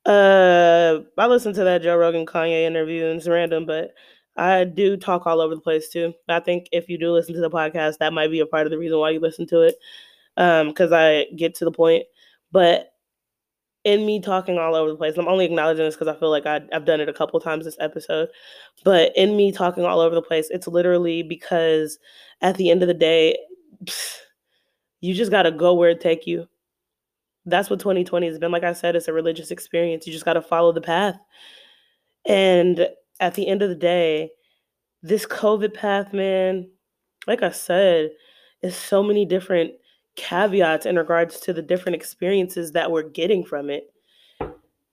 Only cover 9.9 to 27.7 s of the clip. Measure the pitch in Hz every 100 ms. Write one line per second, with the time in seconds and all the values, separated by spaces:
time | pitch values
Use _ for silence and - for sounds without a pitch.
9.9 | - - _ _ - 180 165 151 151 175
10.9 | 165 160 151 - 170 165 - 165 165 165
11.9 | 165 170 _ _ _ _ 185 175 170 -
12.9 | _ _ _ _ _ _ _ _ _ 208
13.9 | 208 214 214 190 185 185 180 165 160 156
14.9 | 156 156 156 175 190 180 165 156 160 156
15.9 | 156 156 151 160 151 151 151 147 160 147
16.9 | 156 147 147 151 165 165 156 160 - 156
17.9 | 156 - 156 160 - - - - _ -
18.9 | 185 170 - 190 208 202 190 180 180 175
19.9 | 180 165 165 165 160 156 180 180 175 175
20.9 | 175 170 165 165 170 - 175 165 160 156
21.9 | - _ - - - 180 190 185 175 180
22.9 | 165 160 165 160 - - - _ - 185
23.9 | - - - - _ _ _ _ _ _
24.9 | _ 175 185 220 196 170 160 175 180 175
25.9 | 170 170 165 160 170 170 _ _ _ _
26.9 | _ _ _ _ _ - 175 196